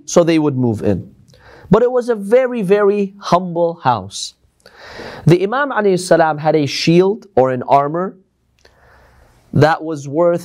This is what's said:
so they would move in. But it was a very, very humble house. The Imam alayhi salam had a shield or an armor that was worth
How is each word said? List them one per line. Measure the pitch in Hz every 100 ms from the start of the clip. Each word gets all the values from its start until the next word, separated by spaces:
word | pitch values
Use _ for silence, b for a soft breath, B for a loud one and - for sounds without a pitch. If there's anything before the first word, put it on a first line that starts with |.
| -
so | 180
they | 165 160
would | 151 131
move | 123 107
in. | 104 90 - _ _ b b b b
But | 214
it | 247
was | 247 240
a |
very, | 220 196 247 254 247
very | 180 208 202 208 196 -
humble | - 175 185 170 170
house. | 170 131 113 98 - - - _ _ _ B B B B B
The | B 175
Imam | 196 254 285
alayhi | 214 202 180
salam | 180 165 160 151
had | 156 156
a | 139
shield | - - 175 190 226 - -
or | 131
an | 127
armor | - 139 143 165 185 - _ _ _ _ _ b b b b b b b b
that | - 147 165
was | 156 151 139
worth | 147 175 170